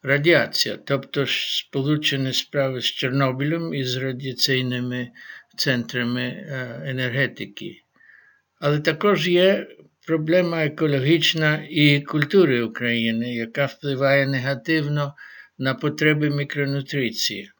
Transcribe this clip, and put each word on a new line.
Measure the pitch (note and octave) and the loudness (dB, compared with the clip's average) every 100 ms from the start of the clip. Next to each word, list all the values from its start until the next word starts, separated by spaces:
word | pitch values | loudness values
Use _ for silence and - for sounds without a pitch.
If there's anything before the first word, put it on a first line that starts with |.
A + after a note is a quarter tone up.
радіація, | - C#3+ D3+ D#3+ A2+ - - G2+ | 0 2 4 4 4 -2 -4 -4
тобто | - C#3 - - | -2 -2 -2 -2
ж | C3 - - - | -2 -2 -4 -6
Сполучені | - C#3+ C3+ D3+ D3+ C#3 C3 | -4 -4 0 0 0 -2 -2
Справи | B2+ - C#3+ C3+ B2+ | -2 -4 -2 -2 -2
з | |
Чорнобилем | - - C3+ C3+ C3+ C3 C#3+ E3 E3 | -4 -2 -2 2 2 2 -2 -2 -2
і | D3+ | -4
з | B2+ B2+ | -2 -2
радіаційними | C3+ B2+ C3 A#2+ - C3 B2+ B2 B2 B2 B2 - - - _ - | -4 -6 -8 -2 0 0 0 -2 -4 -6 -8 -12 -20 -20 _ -4
центрами, | - B2 A#2 B2 A#2+ B2 | -2 -2 -2 -4 -2 -2
е, | B2 - C#3 C3+ B2 B2+ D3+ | -4 -8 -10 -10 -8 -10 -8
енергетики. | C3 B2+ B2 C3 - - - G2 - _ _ _ - _ _ _ _ | -4 -2 0 -2 -2 -12 -10 -14 -14 _ _ _ -20 _ _ _ _
Але | D3+ D3 | -2 2
також | D3+ D#3 G#3 F3+ E3 | 0 2 2 2 2
є | F3 F#3 G3+ - - - _ - | 4 4 4 -2 -14 -20 _ -2
проблема | D#3+ D#3 F3 F3 E3 | -2 4 2 4 0
екологічна | D#3 D#3 D#3 C#3 C3 E3 - D#3+ D#3 D3+ D3+ | -2 0 0 2 4 4 4 2 2 2 -2
і | D3+ D3 C#3+ | 4 4 4
культури | C#3+ D3+ D3 G3 E3+ B2 | 2 -2 4 6 6 4
України, | A#2 - A#2+ A#2 A2+ A2+ A#2+ | 0 -2 -2 0 0 0 -4
яка | A#2+ A2+ C3 C#3 | -4 -6 -2 -2
впливає | - C#3+ C3 C3+ C#3 C3+ | -2 -4 0 4 4 4
негативно | C3+ B2+ C3+ - D#3+ D3 D3 C#3+ - - - - _ | 0 -2 -4 0 0 0 -2 -2 -6 -20 -20 -20 _
на | C3 | -2
потреби | C3+ D3+ D3+ D3+ D3+ D3+ | 0 -2 0 2 2 2
мікронутриції. | C#3+ C#3+ D3 C#3 C#3 C3+ C#3+ A#2+ A2+ - G2+ G2+ _ | 0 -4 -2 -2 -2 -4 -2 -2 -2 -4 -6 -12 _